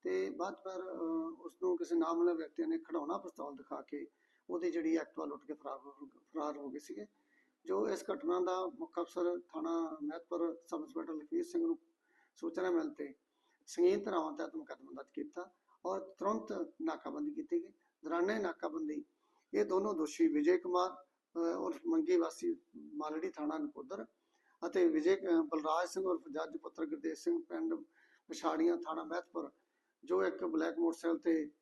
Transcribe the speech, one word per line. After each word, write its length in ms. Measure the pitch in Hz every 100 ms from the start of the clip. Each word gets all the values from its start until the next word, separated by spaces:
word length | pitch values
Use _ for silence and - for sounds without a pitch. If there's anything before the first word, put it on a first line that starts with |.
ਤੇ 280 | 180 185 190
ਬਾਅਦ 240 | - 180
ਪਰ, 260 | - - 370
ਅਹ, 600 | 370 330 330 330 330 330
ਉਸ 100 | - _
ਨੂੰ 140 | 185 175
ਕਿਸੇ 180 | 170
ਨਾਮਲੂਮ 420 | 170 165 170 175 170
ਵਿਅਕਤੀਆਂ 320 | 156 - 160
ਨੇ 100 | 165
ਖਿਡੌਣਾ 400 | 160 320 302 196
ਪਿਸਤੌਲ 380 | 190 - 147 139
ਦਿਖਾ 260 | 135 139
ਕੇ 240 | 135 143 - _ _ _ _
ਉਹਦੀ 200 | 180 175
ਜਿਹੜੀ 260 | 165 160 165
ਐਕਟਿਵਾ 300 | 151 - 156
ਲੁੱਟ 180 | 143
ਕੇ 100 | -
ਫਰਾਰ 240 | 147 139 135
ਹੋ, 140 | 139 143 139
ਫਰਾਰ 500 | - _ 156 147 143
ਹੋ 140 | 143
ਗਏ 80 | 143
ਸੀਗੇ। 280 | - 208 208 _ _ _ _ _
ਜੋ 240 | - 190 214
ਇਸ 160 | 196 -
ਘਟਨਾ 280 | 190 165 180
ਦਾ 260 | 185 370 -
ਮੁੱਖ 320 | 247 165 -
ਅਫਸਰ 380 | 170 180 175 175
ਥਾਣਾ 600 | - 160 160 165 160 156
ਮਹਿਤਪੁਰ 600 | 147 165 - 170 165 - -
ਸਬ 160 | 160
ਇੰਸਪੈਕਟਰ 320 | 156 - 160
ਲਖਵੀਰ 300 | 156 147 -
ਸਿੰਘ 220 | 175 - 330
ਨੂੰ 120 | 330 _ _ _ _ _
ਸੂਚਨਾ 360 | - 165 170 185
ਮਿਲਣ 200 | 170 156
ਤੇ 240 | 147 143 135 _ _ _ _ -
ਸੰਗੀਨ 360 | - 180 208
ਧਾਰਾਵਾਂ 300 | - 185 156
ਤਹਿਤ 240 | 147 165 320
ਮੁਕੱਦਮਾ 360 | 285 131 135
ਦਰਜ 180 | 262 -
ਕੀਤਾ 380 | - 302 - 185 _ _ _
ਔਰ 160 | 175 190
ਤੁਰੰਤ 720 | 185 - 190 220 - 196 - -
ਨਾਕਾਬੰਦੀ 500 | 160 160 - - 302
ਕੀਤੀ 300 | 294 151 170
ਗਈ। 60 | 170 - _ _
ਦੌਰਾਨੇ 340 | 156 170 180 220
ਨਾਕਾਬੰਦੀ 680 | 190 165 170 160 151 - - _ _ _ _
ਇਹ 100 | 202
ਦੋਨੋਂ 300 | 208 185 208
ਦੋਸ਼ੀ 340 | 180 151 - 165
ਵਿਜੇ 300 | 147 147 180
ਕੁਮਾਰ, 460 | 180 180 185 - - _ _ 170
ਅਹ, 200 | 170 180
ਉਰਫ 240 | 190 160 170
ਮੰਗੀ 300 | 160 160 180
ਵਾਸੀ 400 | 165 - 339 - _ -
ਮਾਲੜੀ 540 | 151 151 151 311 320
ਥਾਣਾ 280 | - 214 220
ਨਕੋਦਰ 480 | 147 151 143 202 226 _ _ _ _ _ 170
ਅਤੇ 220 | 196 175
ਵਿਜੇ, 280 | 156 156 196
ਅਹ, 260 | 196 170
ਬਲਰਾਜ 460 | 151 156 151 160 180
ਸਿੰਘ 180 | 190 190
ਉਰਫ 220 | 175 160
ਜੱਜ 280 | 147 160 -
ਪੁੱਤਰ 300 | - - -
ਗੁਰਦੇਵ 280 | 294 160
ਸਿੰਘ 280 | 156 - 170 -
ਪਿੰਡ 260 | 170 160 165 - _ _ _ _
ਪਛਾੜੀਆਂ 480 | 160 165 156 165 170
ਥਾਣਾ 280 | 165 160
ਮਹਿਤਪੁਰ 480 | 160 170 - 170 143 _ _ _ _ _
ਜੋ 200 | - 180
ਇੱਕ 200 | 190 -
ਬਲੈਕ 340 | 180 160 165 160
ਮੋਟਰਸਾਈਕਲ 400 | 170 165 170 165
ਤੇ 320 | 170 160 147 _